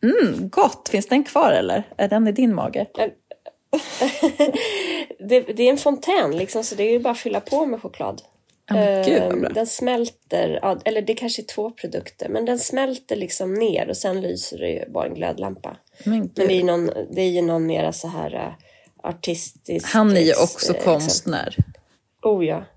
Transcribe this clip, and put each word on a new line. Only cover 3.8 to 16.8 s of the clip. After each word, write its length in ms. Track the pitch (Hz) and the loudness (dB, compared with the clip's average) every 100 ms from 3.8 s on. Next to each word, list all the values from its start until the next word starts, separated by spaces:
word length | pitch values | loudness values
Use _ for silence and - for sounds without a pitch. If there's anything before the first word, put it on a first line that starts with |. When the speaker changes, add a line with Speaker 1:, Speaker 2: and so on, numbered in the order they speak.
| - - 254 - 311 285 294 - 233 285 359 320 285 - | -4 -2 -2 2 0 2 0 2 -2 -2 -4 -4 -8 -12
Speaker 2:
det, 200 | 196 247 | 2 2
det 220 | 247 214 | 4 2
är 60 | 247 | 4
en 80 | 277 | 4
fontän 600 | 294 285 302 381 180 156 | 2 0 2 2 2 0
liksom, 260 | 196 220 | -2 -4
så 120 | 226 208 | -4 -2
det 80 | |
är 80 | 208 | 2
ju 80 | 233 | 2
bara 100 | 240 | 2
att 60 | 240 | -2
fylla 200 | 240 202 | -2 -4
på 260 | - 277 302 | -2 0 0
med 160 | 226 | -2
choklad. 400 | 240 - 110 101 - _ _ _ - | -8 -8 -8 -8 -14 _ _ _ -2
Speaker 1:
Ja, 80 | 214 | 2
men 280 | 202 196 190 | 4 4 4
gud, 160 | 330 | 4
vad 80 | - | 2
Speaker 2:
Ehm, 60 | - | 0
Speaker 1:
bra. 80 | - | 0
Speaker 2:
den 180 | 214 233 | -2 -2
smälter, 920 | - 247 247 233 - _ 175 170 - | -2 0 0 -2 -6 _ -2 0 0
ja, 160 | 196 190 - | -2 -2 -2
eller 160 | 220 | -2
det 120 | 214 | -2
kanske 280 | 226 247 233 | -2 -4 -6
är 20 | 214 | -8
två 260 | - 214 | -6 -6
produkter, 580 | 240 - - - _ - | -6 -8 -8 -10 _ -6
men 160 | 208 233 | -4 -2
den 140 | 247 | 0
smälter 560 | - 262 269 254 _ 214 | -2 -2 -2 -4 _ -6
liksom 380 | 185 - 185 | -4 -4 -4
ner 360 | 196 226 185 - | 0 0 0 -2
och 80 | 180 | -4
sen 240 | 202 190 | -2 -2
lyser 360 | 180 180 - - | -4 -6 -6 -6
det 120 | 87 | -6
ju 200 | 82 - | -4 -6
bara 140 | - - | -6 -6
en 80 | |
glödlampa. 640 | - 87 - - 190 - - _ _ | -4 -6 -4 -8 -8 -14 -16 _ _
Speaker 1:
Men 160 | - 220 | -2 0
Speaker 2:
Men 100 | 190 | -2
det 100 | - | 0
är 40 | 190 | 2
Speaker 1:
gud. 180 | 190 180 | 4 2
Speaker 2:
någon, 240 | 175 | 2